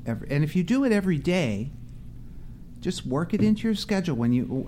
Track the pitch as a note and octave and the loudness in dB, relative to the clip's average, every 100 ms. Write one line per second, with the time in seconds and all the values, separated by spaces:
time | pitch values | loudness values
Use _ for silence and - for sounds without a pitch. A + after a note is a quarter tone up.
0 | - A#2 - C#3+ D3+ F#3 F3 B3+ C4+ G#3 | -4 -4 -2 0 2 2 2 2 4 4
1 | G3 D#3 D3+ F3+ C#3 G2+ A#2+ - - - | 4 0 2 2 2 0 -4 -8 -12 -12
2 | - - - - - - - - E3 F#3 | -14 -14 -14 -12 -12 -14 -14 -6 -4 -4
3 | C3+ C3 E3+ G#3 G#3+ G#3+ A3+ G#3 - G3 | -2 0 0 2 4 4 2 -2 0 0
4 | F3 B2 A#2 B2 A#2+ C3 | 0 0 2 2 2 -2